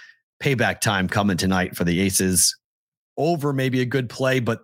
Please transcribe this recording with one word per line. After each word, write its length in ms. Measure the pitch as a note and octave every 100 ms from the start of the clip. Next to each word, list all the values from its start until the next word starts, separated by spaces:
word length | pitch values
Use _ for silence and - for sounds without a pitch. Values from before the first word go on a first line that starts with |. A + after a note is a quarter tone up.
| - _ _ -
Payback 380 | D3 B2+ A2 F#2
time 280 | - G2+ F#2
coming 280 | - G2+ F2
tonight 400 | F#2+ F#2 F2+ -
for 60 |
the 160 | E2+ E2+
Aces. 560 | G2 F#2 F#2+ F2+ - - _ _ _ _ _ -
Over 360 | D3 E3+ C#3+
may 160 | C3+ C3
be 120 | B2+
a 40 |
good 240 | B2 C3+ A#2
play, 300 | - C3 C3
but 220 | A2+ A2+